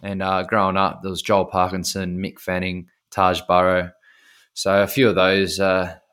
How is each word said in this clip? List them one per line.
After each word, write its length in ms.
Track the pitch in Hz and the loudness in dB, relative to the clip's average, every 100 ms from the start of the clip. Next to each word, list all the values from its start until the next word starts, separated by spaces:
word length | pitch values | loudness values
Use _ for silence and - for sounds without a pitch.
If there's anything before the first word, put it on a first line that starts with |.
And, 180 | 101 98 | -10 -4
uh, 220 | 95 95 | -2 -2
growing 340 | 90 110 95 95 | 0 2 2 2
up, 240 | 95 - | 0 -2
there 80 | 95 | -8
was 120 | 90 | -8
Joel 240 | - 101 92 | 0 0 2
Parkinson, 760 | 92 90 92 85 98 92 90 | 0 0 -2 -6 -6 -6 -6
Mick 200 | 98 - | -8 -8
Fanning, 480 | - 92 92 90 87 _ _ | -6 -4 -4 -6 -12 _ _
Taj 300 | - 92 90 - | 0 0 0 2
Burrow. 440 | 90 92 90 87 - _ _ _ _ _ | 2 4 2 -2 -10 _ _ _ _ _
So 300 | - 98 98 | -6 0 2
a 40 | 98 | 2
few 200 | 131 120 | 2 2
of 60 | 95 | 4
those, 440 | 92 98 92 95 | 4 2 0 0
uh, 360 | 95 95 90 - _ | 0 0 -2 -10 _